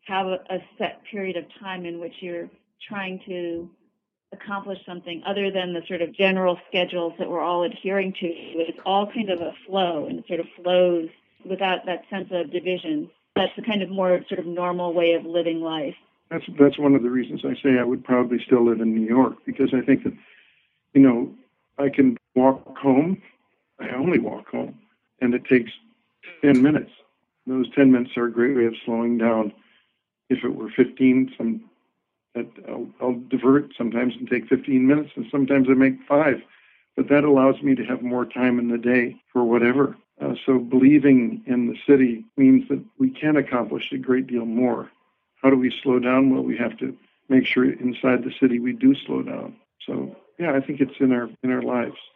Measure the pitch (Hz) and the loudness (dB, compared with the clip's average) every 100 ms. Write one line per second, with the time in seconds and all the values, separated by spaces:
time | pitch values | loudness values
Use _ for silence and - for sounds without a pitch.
0 | - 190 190 185 - 185 180 _ 180 - | -6 -4 -4 -6 -6 -10 -10 _ -8 -8
1 | - 208 190 170 147 - 196 185 175 170 | -16 -10 -8 -8 -12 -18 -14 -12 -10 -10
2 | 170 - 185 175 - _ _ _ - 208 | -12 -14 -12 -12 -14 _ _ _ -14 -12
3 | 190 185 - 180 175 170 170 _ _ _ | -10 -12 -12 -10 -8 -8 -12 _ _ _
4 | _ _ _ - - 202 196 185 - 180 | _ _ _ -20 -12 -10 -10 -14 -12 -16
5 | 175 165 180 202 196 190 180 175 170 180 | -14 -12 -8 -4 -4 -4 -6 -8 -8 -6
6 | 165 - 196 190 185 175 - 190 180 180 | -6 -2 0 2 0 -2 -4 -4 -4 -4
7 | 170 165 185 170 160 175 175 - 190 196 | -6 -6 -8 -4 -2 -2 -2 -4 -4 -4
8 | 190 190 175 170 - 165 165 - - 196 | -4 -6 -8 -8 -10 -6 -6 -6 -2 0
9 | 208 247 208 175 160 - - 190 180 160 | -2 -6 -4 -4 -6 -12 -6 -2 -2 -4
10 | - - - 175 165 - 175 180 180 175 | -8 -10 -8 -8 -8 -8 0 4 4 2
11 | 165 _ _ _ - 185 190 185 - 170 | -4 _ _ _ -10 -4 -2 -4 -4 -10
12 | - 196 185 185 156 175 170 180 - 151 | -8 -10 -6 -6 -4 -6 -6 -6 -4 -6
13 | 170 _ _ - 190 - 208 208 180 190 | -6 _ _ -4 -2 -4 -4 -4 -4 -2
14 | 185 180 190 190 165 170 180 180 175 170 | 0 0 -2 -8 -8 -6 -4 -4 -2 0
15 | 170 165 160 170 165 165 165 160 151 - | 2 2 0 -2 -2 -4 -6 -6 -8 -10
16 | _ _ _ 165 - - 143 139 147 139 | _ _ _ -10 -10 6 6 6 2 4
17 | 120 127 117 - 139 127 143 127 120 127 | 2 -2 -4 -6 -8 -2 2 2 2 -4
18 | - 123 123 120 - 127 117 110 113 110 | 0 0 2 -2 2 4 4 2 0 0
19 | 110 120 131 - - 123 131 127 135 131 | 2 2 2 0 -12 -2 0 0 2 0
20 | - - _ _ _ _ _ _ _ 143 | 0 -10 _ _ _ _ _ _ _ 6
21 | 135 117 131 - _ _ _ - 139 131 | 6 6 -4 -10 _ _ _ -6 -4 2
22 | 131 117 _ 127 131 131 - - 139 131 | 2 2 _ 2 2 2 -8 -4 2 2
23 | 165 196 - _ _ _ _ _ - 123 | 2 -4 -8 _ _ _ _ _ -12 -4
24 | 160 165 - 120 - 123 123 - _ _ | 0 0 -2 -10 -10 -10 -10 -14 _ _
25 | _ _ 123 120 - 127 113 - _ _ | _ _ -2 -2 0 0 0 -14 _ _
26 | _ _ - - 147 131 135 147 117 _ | _ _ -20 -2 2 4 4 2 -4 _
27 | _ _ _ _ - 131 120 139 135 127 | _ _ _ _ -8 -4 -2 4 6 6
28 | 123 - 120 113 120 135 117 113 - 113 | 2 -4 -4 0 0 2 0 -2 -6 -4
29 | 120 120 113 113 104 - _ _ _ _ | -2 0 0 0 -2 -8 _ _ _ _
30 | _ _ _ - 123 113 110 - 123 - | _ _ _ -6 -4 -6 -8 0 0 4
31 | 131 127 131 - 117 110 - _ _ _ | 2 4 0 -4 -6 -6 -10 _ _ _
32 | _ _ _ 120 - - 104 117 110 - | _ _ _ -12 -12 -14 -14 -12 -14 -8
33 | 127 120 127 127 123 139 143 - 117 117 | -6 -6 -6 0 4 4 2 -8 -6 -2
34 | 123 117 123 123 117 127 139 131 127 147 | -4 -4 -4 -4 0 -2 2 2 4 2
35 | 147 - 120 143 135 139 131 131 135 131 | 0 -10 -6 -2 2 2 4 4 4 2
36 | - 143 156 110 - _ _ _ _ - | 0 2 2 0 -6 _ _ _ _ -6
37 | - 143 147 139 131 135 143 127 117 123 | 2 2 6 6 4 2 0 0 0 -6
38 | 123 123 120 127 127 120 120 117 120 123 | -4 -4 -4 0 0 2 0 0 2 2
39 | 120 - _ 123 120 117 120 127 131 - | 0 -6 _ 0 2 4 4 2 0 -2
40 | _ _ 143 120 - 131 120 127 131 147 | _ _ -6 -4 0 0 2 6 6 8
41 | 139 131 117 110 - 123 120 - - 139 | 6 6 4 -4 -4 -2 -2 -4 4 4
42 | 131 113 - - 135 131 - 139 - _ | 4 0 -8 2 6 6 4 -6 -8 _
43 | 131 131 151 151 131 127 110 - - 139 | -2 0 0 0 0 -4 -4 -6 -8 -8
44 | 131 127 127 123 113 113 127 117 - _ | -2 -2 0 -4 -2 0 0 -2 -8 _
45 | _ _ _ _ 135 135 127 - 143 127 | _ _ _ _ 2 2 0 -2 -2 0
46 | 123 131 135 131 127 117 120 - - - | 2 2 2 2 -2 -4 -4 -6 -10 -10
47 | _ _ _ 131 - - 131 - 123 117 | _ _ _ 2 2 0 0 0 -6 -2
48 | - 123 127 - 131 120 123 120 131 139 | 0 0 -2 0 0 2 -4 2 2 2
49 | - 131 - - - - _ _ - 139 | -2 -6 -6 -10 -12 -16 _ _ -10 -8
50 | 135 - _ _ 170 139 135 143 135 - | -8 -14 _ _ -2 -2 -4 -4 -4 0
51 | 135 123 120 - 127 127 120 123 117 147 | 0 0 -4 -8 -4 -4 -4 -4 -6 -10
52 | - | -20